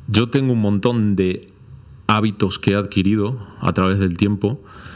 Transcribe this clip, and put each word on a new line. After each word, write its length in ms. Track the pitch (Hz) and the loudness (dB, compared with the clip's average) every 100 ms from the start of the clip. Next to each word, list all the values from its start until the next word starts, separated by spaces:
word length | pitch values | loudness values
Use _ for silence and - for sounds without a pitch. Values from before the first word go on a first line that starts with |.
| - | -2
yo 220 | 107 120 | 0 2
tengo 240 | 139 135 | 0 2
un 80 | 117 | 2
montón 560 | 104 101 120 120 107 95 | 0 2 2 2 0 2
de 320 | 92 - - - - - - - - | 0 -2 -10 -20 -20 -20 -20 -8 -2
hábitos 520 | 107 110 101 98 - | 0 0 0 -2 0
que 120 | - | 0
he 20 | 101 | 0
adquirido 600 | 98 98 95 107 101 127 101 - | 0 0 2 2 -2 -6 -12 -6
a 120 | 90 | -2
través 240 | 87 92 98 | 0 0 2
del 180 | 95 85 | 0 0
tiempo, 460 | 101 101 101 143 - - - | 0 0 -2 -4 -12 -20 -20